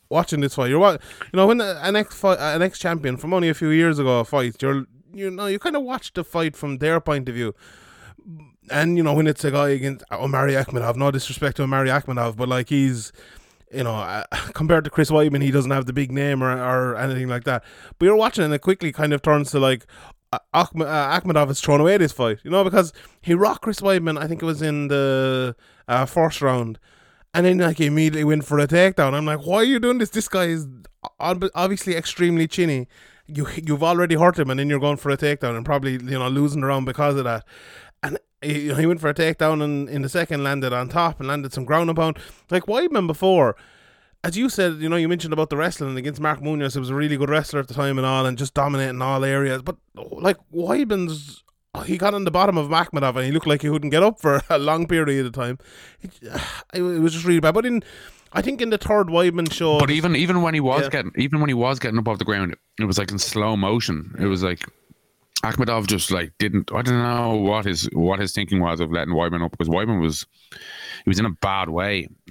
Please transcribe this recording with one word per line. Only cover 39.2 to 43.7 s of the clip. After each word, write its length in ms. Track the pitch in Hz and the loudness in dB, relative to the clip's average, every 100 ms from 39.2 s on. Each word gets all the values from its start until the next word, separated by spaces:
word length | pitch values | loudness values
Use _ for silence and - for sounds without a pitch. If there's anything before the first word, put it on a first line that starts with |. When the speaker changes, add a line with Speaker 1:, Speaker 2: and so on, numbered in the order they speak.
| 160 160 156 156 | 0 0 0 0
Speaker 1:
in, 260 | 147 143 139 | 0 -4 -4
in 140 | 143 | -4
the 60 | 135 | -4
second, 360 | 175 165 151 | -2 -2 -2
landed 280 | 139 139 131 | -2 -2 -2
on 160 | 123 127 | -2 -2
top 300 | 170 170 156 | 0 0 -2
and 100 | 135 | -6
landed 240 | 147 135 | -4 -6
some 120 | 139 | -6
ground 260 | 127 151 170 | 0 0 2
and 60 | 165 | 0
pound. 200 | 160 156 - - - | 0 -2 -10 -20 -4
Like, 140 | 180 175 | -2 0
Weidman 400 | 226 349 277 165 | 0 0 0 -2
before, 480 | 147 190 185 127 - - | 2 4 6 4 2 -8